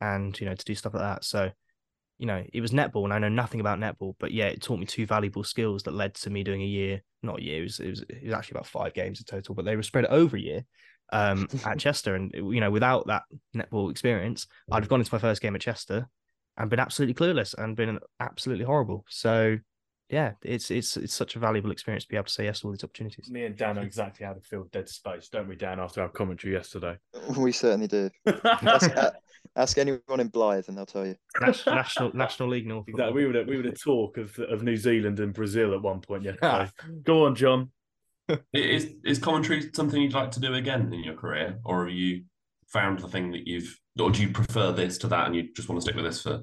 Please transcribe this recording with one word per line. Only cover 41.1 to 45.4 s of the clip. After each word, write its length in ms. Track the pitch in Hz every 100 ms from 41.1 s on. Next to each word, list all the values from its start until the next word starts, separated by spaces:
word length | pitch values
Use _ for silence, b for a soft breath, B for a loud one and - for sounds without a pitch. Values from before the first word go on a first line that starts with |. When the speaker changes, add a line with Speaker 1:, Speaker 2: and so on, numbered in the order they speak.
Speaker 5:
career, 460 | 80 85 76 87 95
or 220 | - 90 87
have 100 | 90
you 280 | 92 90 - _ _ _ _
found 320 | 107 98 95
the 100 | 98
thing 220 | 92 90
that 140 | 87 87
you've, 320 | 87 82 - _ -
or 100 | 82
do 140 | -
you 60 | 104
prefer 420 | - 113 117 95
this 260 | 90 92 -
to 80 | -
that 180 | 87 -
and 80 |
you 180 | 87